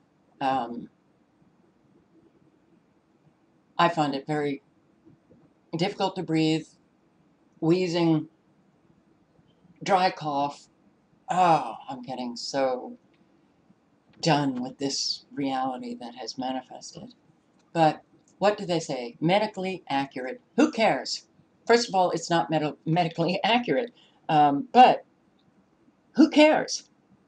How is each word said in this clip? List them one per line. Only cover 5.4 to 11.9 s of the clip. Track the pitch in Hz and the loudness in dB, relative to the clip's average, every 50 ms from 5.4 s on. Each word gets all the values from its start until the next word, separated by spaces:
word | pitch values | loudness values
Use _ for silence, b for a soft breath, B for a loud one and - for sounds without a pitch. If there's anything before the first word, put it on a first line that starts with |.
| _ _ _ _ _ _ - | _ _ _ _ _ _ -4
difficult | 160 180 202 - - 196 185 - 185 | -4 -4 -4 -2 -2 -4 -4 -2 -6
to | 170 | -6
breathe, | 151 160 160 160 156 160 156 - - _ _ _ _ _ _ _ _ _ _ _ _ _ _ _ _ _ _ | -2 0 0 2 2 0 0 -4 -8 _ _ _ _ _ _ _ _ _ _ _ _ _ _ _ _ _ _
wheezing, | 160 160 175 185 185 175 165 180 170 165 160 156 156 - - _ _ _ _ _ _ _ _ _ _ _ _ _ _ _ _ _ _ _ _ _ _ _ _ _ _ _ _ _ | 0 2 2 2 2 0 0 0 2 4 2 2 0 -4 -12 _ _ _ _ _ _ _ _ _ _ _ _ _ _ _ _ _ _ _ _ _ _ _ _ _ _ _ _ _
dry | 160 170 196 180 185 185 | 0 2 2 4 4 2
cough. | - - 151 151 143 139 143 139 - - - _ _ _ _ _ _ _ _ _ _ _ _ - | 0 -2 -6 -4 -2 -2 -2 -2 -4 -10 -18 _ _ _ _ _ _ _ _ _ _ _ _ -4
Oh, | 165 180 185 170 160 147 127 117 107 - - | 0 2 4 4 4 2 2 -4 -10 -14 -12
I'm | - | -12